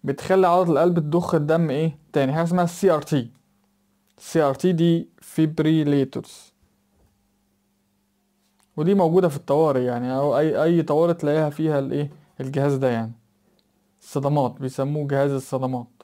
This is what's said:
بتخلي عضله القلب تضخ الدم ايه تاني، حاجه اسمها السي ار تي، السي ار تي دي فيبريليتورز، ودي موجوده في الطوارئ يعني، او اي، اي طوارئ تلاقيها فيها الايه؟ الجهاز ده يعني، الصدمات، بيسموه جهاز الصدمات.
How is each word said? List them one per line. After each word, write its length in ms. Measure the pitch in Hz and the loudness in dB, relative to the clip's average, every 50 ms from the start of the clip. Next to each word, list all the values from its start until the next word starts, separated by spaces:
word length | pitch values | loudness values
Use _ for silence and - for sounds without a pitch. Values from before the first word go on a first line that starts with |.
| - | -4
بتخلي 440 | - 139 - - - 190 190 185 | -6 -6 -6 -2 0 2 4 4
عضله 260 | 175 170 180 185 170 156 | 4 4 2 2 2 2
القلب 260 | 135 165 180 175 170 | 2 2 2 2 0
تضخ 360 | 151 147 151 175 170 - - | -2 0 -2 -2 -2 0 -2
الدم 340 | 160 147 147 160 165 170 151 | -2 0 0 0 0 0 0
ايه 280 | 131 147 160 165 - - _ _ - | 0 -2 -2 -2 -4 -6 _ _ -2
تاني، 200 | 151 135 131 151 | 0 0 0 0
حاجه 100 | 160 170 | 0 0
اسمها 200 | 165 175 180 175 | 0 0 0 0
السي 280 | 170 - - - 185 | -2 -2 0 2 2
ار 100 | 165 151 | 2 2
تي، 300 | 147 - 160 143 117 113 _ _ _ _ _ _ _ _ _ _ _ _ _ _ _ _ _ | 0 -2 -2 -2 -2 -4 _ _ _ _ _ _ _ _ _ _ _ _ _ _ _ _ _
السي 240 | _ - - - 165 | _ -20 -4 0 0
ار 120 | 151 139 135 | 2 2 0
تي 180 | - - 185 | 0 0 0
دي 380 | 180 160 170 170 165 170 - _ _ _ | 2 4 4 2 2 2 -2 _ _ _
فيبريليتورز، 1300 | - - - - 160 156 156 - 151 156 160 160 151 143 143 143 135 131 - 127 120 - - - - _ _ _ _ _ _ _ _ _ _ _ _ _ _ _ _ _ _ _ _ _ _ _ _ _ _ _ _ _ _ _ _ _ _ _ _ _ _ _ _ _ _ _ _ _ _ | -20 -10 -2 0 0 0 0 0 0 2 2 2 2 2 2 0 0 -2 -4 -12 -14 -14 -20 -20 -20 _ _ _ _ _ _ _ _ _ _ _ _ _ _ _ _ _ _ _ _ _ _ _ _ _ _ _ _ _ _ _ _ _ _ _ _ _ _ _ _ _ _ _ _ _ _
ودي 160 | - 151 175 202 | -4 0 2 2
موجوده 360 | 196 175 165 160 190 185 170 | 2 2 4 4 4 2 2
في 80 | 139 | -2
الطوارئ 460 | 143 - - 139 147 160 156 135 131 123 | -4 -2 0 2 2 4 2 2 0 0
يعني، 320 | 123 123 120 123 123 131 | 0 -2 -4 -4 -4 -2
او 220 | 135 143 147 117 | -2 0 0 0
اي، 260 | 135 156 160 147 - 151 | 2 0 0 0 0 2
اي 180 | 165 175 170 | 2 2 2
طوارئ 320 | 160 165 151 151 170 170 170 | 0 0 2 2 2 2 0
تلاقيها 360 | 170 - 143 147 156 156 147 | -2 -2 0 0 0 0 -2
فيها 300 | 147 - 156 156 151 139 | -2 -2 -2 -2 0 -2
الايه؟ 320 | 135 - 123 143 147 143 - - _ _ _ - | -2 -2 -4 -4 -6 -6 -10 -18 _ _ _ -12
الجهاز 340 | 131 131 139 139 139 147 143 | -10 -6 -4 -2 0 0 0
ده 140 | 135 135 127 | 0 0 0
يعني، 240 | 120 113 113 113 117 _ _ _ _ _ _ _ _ _ _ _ _ _ _ _ _ _ | 0 -2 -4 -8 -10 _ _ _ _ _ _ _ _ _ _ _ _ _ _ _ _ _
الصدمات، 500 | _ - - 151 135 143 147 143 135 135 143 - | _ -8 -6 -4 -2 0 0 0 0 -2 -4 -6
بيسموه 460 | 139 131 - - 135 139 147 151 147 | -10 -10 -6 -6 -4 -4 -4 -6 -4
جهاز 240 | 143 143 139 139 143 | -2 0 0 0 0
الصدمات. 640 | 139 135 131 - - 127 131 131 131 123 117 - _ _ | -2 -4 -6 -6 -6 -4 -4 -4 -6 -6 -8 -12 _ _